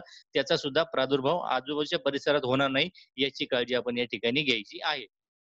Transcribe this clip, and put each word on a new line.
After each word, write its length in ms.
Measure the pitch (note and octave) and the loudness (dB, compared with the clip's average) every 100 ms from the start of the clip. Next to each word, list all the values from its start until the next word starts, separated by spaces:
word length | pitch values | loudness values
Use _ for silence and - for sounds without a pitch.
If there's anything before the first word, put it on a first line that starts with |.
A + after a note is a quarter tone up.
| - - _ | -2 -20 _
त्याचा 240 | D3 C#3 E3 | -2 0 0
सुद्धा 260 | C#3+ C#3+ | 0 0
प्रादुर्भाव 540 | E3 C3 C3 C#3 C3+ F3 | 0 0 2 2 2 0
आजूबाजूच्या 640 | - B2+ C3+ D3 D3+ E3+ | 0 -2 -2 -4 -2 -2
परिसरात 420 | C#3 C#3 - C#3+ | -2 0 2 2
होणार 240 | B2 C3 C#3 | 2 2 2
नाही, 220 | C3+ F3 - - - | 2 0 -4 -12 -4
याची 280 | C3+ - C#3+ | -2 -2 -2
काळजी 300 | B2 A#2+ B2 | 0 0 0
आपण 220 | A#2+ A#2+ | 0 -2
या 80 | A#2+ | -4
ठिकाणी 380 | A2+ A#2 C#3 | -2 0 0
घ्यायची 360 | C3+ A2+ G2 E3+ | 2 0 -2 -6
आहे. 240 | E3 C#3+ G#2 _ _ _ | -4 -4 -8 _ _ _